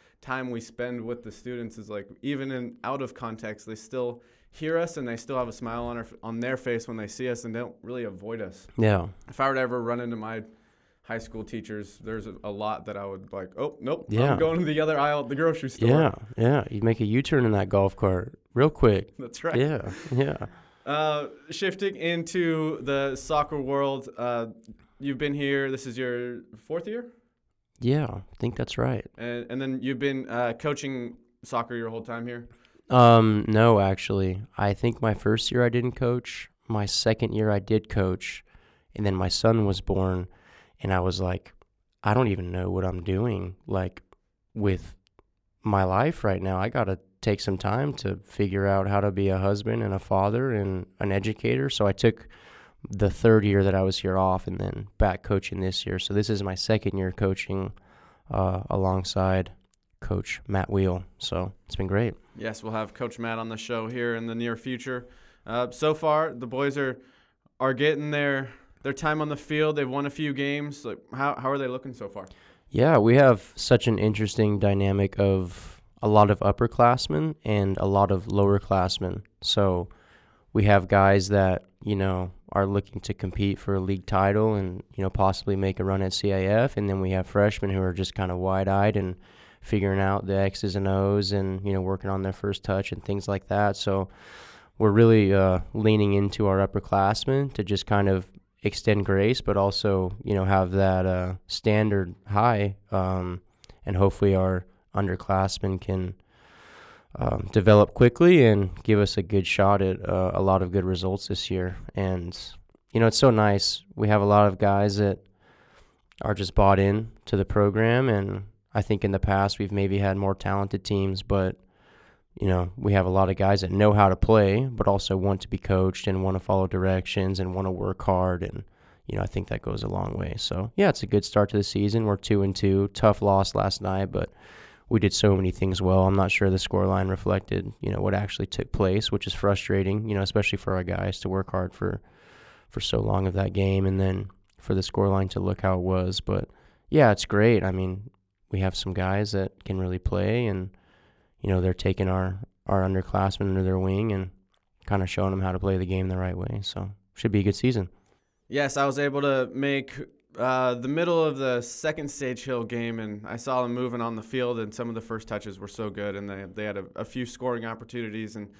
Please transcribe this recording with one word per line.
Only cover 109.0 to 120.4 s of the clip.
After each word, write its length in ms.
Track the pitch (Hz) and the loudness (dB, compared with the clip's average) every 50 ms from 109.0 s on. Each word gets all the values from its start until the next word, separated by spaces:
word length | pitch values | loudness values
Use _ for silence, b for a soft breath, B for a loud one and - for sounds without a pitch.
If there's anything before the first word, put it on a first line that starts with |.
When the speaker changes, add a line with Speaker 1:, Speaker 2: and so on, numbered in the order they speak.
| 104 98 - - | 4 2 0 -2
Speaker 2:
a 60 | 92 | -4
good 240 | 80 104 98 92 - | 0 0 0 0 0
shot 340 | - - 98 98 101 101 | 2 2 4 4 4 4
at, 260 | 98 92 92 - - - | 2 0 0 -2 -2 -2
uh, 240 | 90 92 92 90 - | 0 0 0 0 0
a 80 | 90 | 0
lot 200 | 95 98 95 95 | 2 4 4 4
of 100 | 92 90 | 2 0
good 120 | 87 98 90 | 0 0 0
results 440 | 92 92 87 95 95 95 101 - - | 0 -2 -2 -2 -4 -4 -4 -4 -6
this 220 | 101 - - - | -6 -6 -4 -4
year. 280 | 92 95 92 90 90 - - - - | -4 -2 -4 -4 -6 -8 -12 -10 -6
And, 420 | - 98 92 92 90 87 87 90 - - - - - - _ _ _ _ _ | -4 -2 -2 -2 -4 -4 -8 -10 -12 -14 -16 -18 -20 -20 _ _ _ _ _
you 80 | - 113 | 0 4
know, 80 | 113 113 | 4 4
it's 100 | - - | 4 6
so 120 | - 135 | 6 6
nice. 540 | 117 110 107 104 101 98 98 101 - - - _ - | 6 6 4 4 4 2 0 -2 -4 -6 -10 _ -6
We 140 | - 107 104 | -2 2 4
have 120 | 104 104 | 4 4
a 40 | 101 | 6
lot 220 | 101 104 104 104 104 | 6 6 6 6 6
of 100 | 95 - | 4 2
guys 400 | 107 101 98 98 104 104 98 101 | 2 2 4 4 2 2 2 2
that 220 | 104 101 95 - - _ _ b b b b b b b b b b b b b b _ _ - | 2 2 0 -2 -6 _ _ b b b b b b b b b b b b b b _ _ -8
are 120 | - - 104 | -4 -2 -2
just 220 | 95 98 90 - | -2 -2 -2 2
bought 220 | - 104 98 98 95 | 4 6 6 6 6
in 340 | 98 98 98 107 113 113 - - - | 4 4 2 2 -2 -6 -12 -16 -8
to 120 | - - 98 | -2 0 0
the 80 | 95 | 0
program, 640 | - - 104 101 104 95 107 113 113 120 123 131 131 | 2 2 4 4 4 4 2 2 4 4 2 2 2
and 340 | 110 101 98 98 98 98 101 - - _ _ _ - | 2 0 0 -2 -4 -8 -10 -12 -18 _ _ _ -4
I 80 | 107 | -4
think 240 | 98 - 107 98 - | -2 0 -2 0 0
in 60 | 101 | 0
the 80 | 98 95 | 0 0
past 400 | - 101 98 98 98 101 - - | 0 2 2 4 2 2 0 -2
we've 120 | 104 95 | -6 -2
maybe 280 | 101 101 98 98 98 98 | 0 0 0 0 0 0
had 180 | 101 98 95 98 | 0 0 0 0
more 180 | 98 98 98 | 0 -2 -2
talented 480 | - | -2